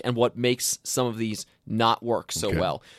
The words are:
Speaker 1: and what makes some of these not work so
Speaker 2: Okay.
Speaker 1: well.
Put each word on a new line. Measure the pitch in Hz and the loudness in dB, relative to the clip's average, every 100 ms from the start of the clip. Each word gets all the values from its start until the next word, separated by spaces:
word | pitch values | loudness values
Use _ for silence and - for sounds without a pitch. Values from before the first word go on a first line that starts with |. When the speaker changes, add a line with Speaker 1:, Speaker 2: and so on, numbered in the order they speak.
Speaker 1:
and | 120 | -2
what | 117 120 120 | 2 2 2
makes | 123 127 - - | 0 0 -2 -4
some | - 135 123 | -4 -2 0
of | 113 | 0
these | 113 104 - _ - | -4 -4 -10 _ -4
not | 110 113 117 | 2 4 2
work | 117 104 - | 0 -2 -2
so | - 104 | -4 -2
Speaker 2:
Okay. | 85 | 0
Speaker 1:
well. | 90 71 - | 0 -2 -10